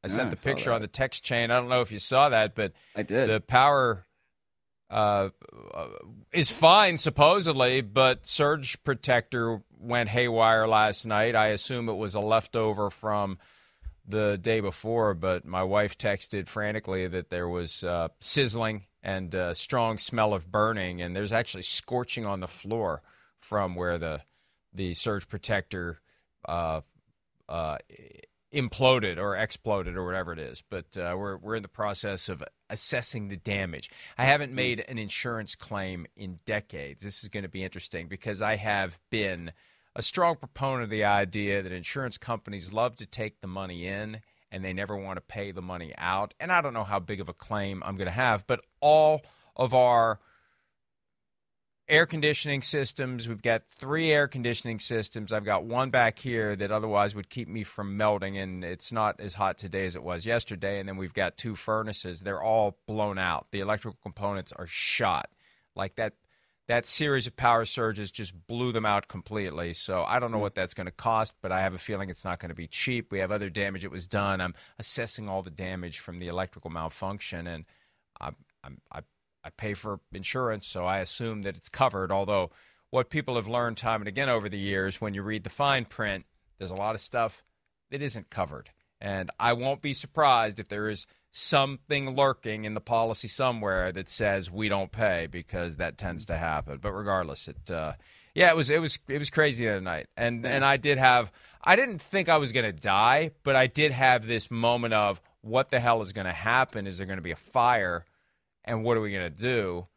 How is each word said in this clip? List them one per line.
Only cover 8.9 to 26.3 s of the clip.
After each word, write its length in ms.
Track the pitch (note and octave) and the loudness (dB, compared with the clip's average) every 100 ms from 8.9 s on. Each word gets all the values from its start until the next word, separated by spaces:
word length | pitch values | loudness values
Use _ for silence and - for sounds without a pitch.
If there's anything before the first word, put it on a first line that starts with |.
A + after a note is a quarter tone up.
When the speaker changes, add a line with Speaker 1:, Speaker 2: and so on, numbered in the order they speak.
| B2+ - B2 - B2 A#2 A2 - _ | -2 4 2 2 -2 0 -2 -8 _
Speaker 1:
went 280 | A2+ A#2+ A2+ | -2 0 2
haywire 580 | A#2 B2 A2+ A2+ A2 A2 | 2 2 6 8 8 6
last 380 | A2 G#2+ G2+ A2+ | 6 6 2 -2
night. 300 | G#2+ A2+ A2+ | 2 4 4
I 120 | G#2+ | 4
assume 380 | G#2 - B2+ A2+ | 2 -2 -4 -4
it 60 | |
was 200 | G2+ G#2+ G2+ | -2 -2 -2
a 40 | |
leftover 680 | G#2+ A2 - A#2 A2 G#2 G2+ | 2 2 2 0 0 0 -2
from 480 | - A2 G#2 G2 F#2+ _ _ _ _ - - - | -2 -2 0 -2 -4 _ _ _ _ -16 -16 -6
the 320 | G#2 G#2 G2+ | 0 0 0
day 220 | F2+ A2 | 0 0
before, 540 | G2 - G#2+ A#2 G#2+ | 0 -4 -4 0 0
but 320 | F2+ F#2 F2+ - | 0 0 -2 -2
my 180 | F#2 | -2
wife 340 | F#2 G#2 G#2 - | 2 2 2 0
texted 500 | A2 G2+ - G2+ F2+ | -2 -2 -4 -6 -6
frantically 600 | - G#2 G#2+ G2+ F#2+ F#2 | -4 -2 -4 -4 -2 -2
that 220 | F2+ E2 | -4 -6
there 180 | F2 F2 | -4 -4
was, 340 | F2 E2+ - | -4 -6 -6
uh, 260 | F2+ F2 E2 _ | -4 -2 -2 _
sizzling 680 | - - B2+ A2+ A2+ G#2+ F#2+ _ | 0 2 2 0 -4 -4 -12 _
and 300 | F#2+ F#2+ F#2 F#2 | -6 -6 -4 -2
a 200 | F2+ F2 | -2 -4
strong 420 | - B2+ A2+ G#2+ | -2 0 0 0
smell 360 | - A#2+ G#2+ | -2 2 4
of 180 | G2+ F2 | 2 0
burning, 500 | G#2 G#2+ A2 F2+ F2 | 2 2 2 -4 -4
and 140 | F2 F2+ | -4 -4
there's 160 | G#2 | 0
actually 320 | A2+ A#2+ F#2+ | -2 -2 -6
scorching 600 | - - - B2+ A2+ - G#2+ | -2 -2 -2 -4 -4 -6 -4
on 140 | G2 | -6
the 60 | F#2 | -8
floor 540 | - F#2+ A2+ G2 D2 _ _ _ _ | -10 -6 -2 0 -2 _ _ _ _
from 360 | - G#2 F#2+ F2+ | -4 -2 -2 -2
where 220 | F2+ E2+ | -2 -2
the, 240 | E2 D2+ - _ _ _ _ | -2 -6 -10 _ _ _ _
the 200 | F#2+ F#2 F2 | -8 -6 -4
surge 340 | - G2+ - | -2 -4 -6
protector, 720 | G#2 - G2+ - F#2 F2 E2 _ _ _ | -10 -2 -2 -2 -8 -8 -8 _ _ _